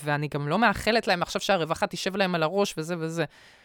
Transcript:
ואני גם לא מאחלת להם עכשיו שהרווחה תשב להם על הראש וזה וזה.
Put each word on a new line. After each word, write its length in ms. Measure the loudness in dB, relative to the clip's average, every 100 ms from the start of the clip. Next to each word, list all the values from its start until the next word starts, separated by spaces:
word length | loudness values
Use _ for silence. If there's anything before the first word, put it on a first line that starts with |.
ואני 240 | -2 -2 -2
גם 200 | -4 0
לא 100 | 2
מאחלת 480 | 2 2 2 2 2
להם 160 | 0
עכשיו 180 | 0 -2
שהרווחה 460 | 0 2 2 -2 -2
תשב 300 | -4 -4 0
להם 180 | 0
על 80 | 2
הראש 320 | 2 2 0 -2
וזה 160 | -4 -4
וזה. 260 | -4 -2 -4 -6 -20 -20